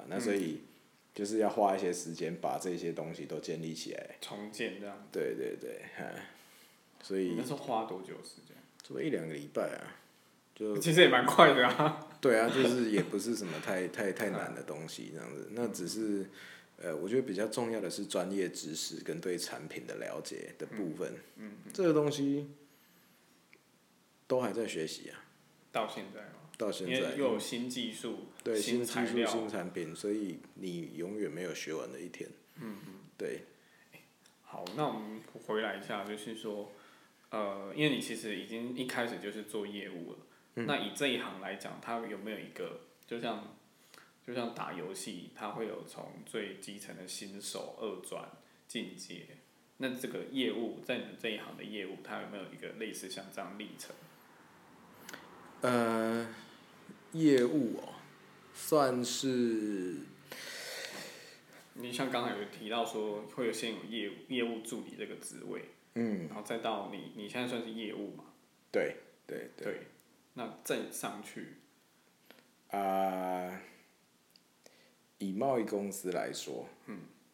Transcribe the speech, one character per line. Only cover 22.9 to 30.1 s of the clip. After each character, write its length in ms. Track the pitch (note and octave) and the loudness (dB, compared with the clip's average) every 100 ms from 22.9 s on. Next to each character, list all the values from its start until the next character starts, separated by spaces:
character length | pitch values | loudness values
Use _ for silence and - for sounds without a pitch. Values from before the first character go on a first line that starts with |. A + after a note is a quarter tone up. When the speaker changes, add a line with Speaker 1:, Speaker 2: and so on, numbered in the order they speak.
| - - - _ - _ - _ _ _ _ _ _ - | -20 -20 -20 _ -20 _ -20 _ _ _ _ _ _ 0
Speaker 1:
都 140 | B2+ | 2
还 100 | A#2+ | 4
在 160 | G2+ G#2+ | 0 0
学 200 | F2+ D#2+ | 0 -2
习 240 | - - | -4 -10
啊。 100 | - - - - - - | -14 -20 -20 -20 -20 -4
Speaker 2:
到 160 | B2 G#2+ | 0 0
现 200 | - G2 | -4 -8
在 80 | G#2+ | -12
吗？ 80 | G2+ - - - | -14 -16 -18 -2
Speaker 1:
到 160 | A2 | -2
现 140 | F2+ F#2 | 0 0
在。 80 | |
Speaker 2:
因 80 | B2+ | 2
为 160 | D3+ C#3 | 2 2
又 160 | C3 | 2
有 40 | G#2+ | 2
新 300 | - A#2+ B2+ | 0 -2 -2
技 240 | B2+ A2+ | -2 -4
术、 360 | A2 A#2 G2+ - - | -4 -4 -6 -8 -6
Speaker 1:
对， 160 | - A2 | 0 2
Speaker 2:
新 240 | G#2+ B2 | 4 2
材 200 | A#2+ B2 | 2 2
料。 80 | A#2 | 2
Speaker 1:
新 60 | A#2+ | 4
技 100 | G#2+ | 4
术、 120 | A2+ | 2
新 80 | A2 | 0
产 200 | G2+ F2 | -2 -2
品， 240 | F2+ D#2+ | -4 -4
所 160 | E2 G#2 | -2 0